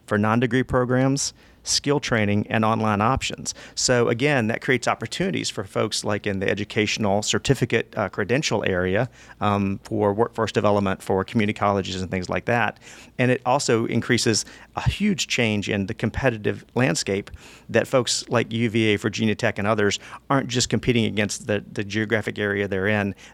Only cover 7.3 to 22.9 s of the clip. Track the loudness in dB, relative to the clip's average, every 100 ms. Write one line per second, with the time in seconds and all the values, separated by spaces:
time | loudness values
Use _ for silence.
7.3 | -2 0 0 0 -2 -2 -4 -4 -2 -2
8.3 | 0 0 -2 0 0 2 0 -2 -6 -20
9.3 | -4 0 2 0 -2 -4 0 2 2 0
10.3 | -2 -2 2 2 4 2 -2 -2 -2 0
11.3 | 0 0 2 2 2 -2 -6 -4 -4 -4
12.3 | -4 0 0 0 -4 -14 -20 -10 0 0
13.3 | 2 0 0 2 0 0 0 2 2 2
14.3 | 0 -2 -12 -12 -4 -2 0 0 0 -2
15.3 | 0 0 0 0 -2 -2 -2 -4 0 -2
16.3 | 0 -2 -4 -4 0 2 0 -2 -2 -4
17.3 | -14 -20 -20 -2 0 2 2 2 -2 0
18.3 | 0 0 0 2 4 4 2 0 0 0
19.3 | 2 0 0 0 4 2 0 -6 -10 0
20.3 | 0 0 -2 0 0 2 2 2 0 -2
21.3 | -4 -4 -4 -4 -8 -4 -2 0 0 0
22.3 | -2 -2 0 0 0 0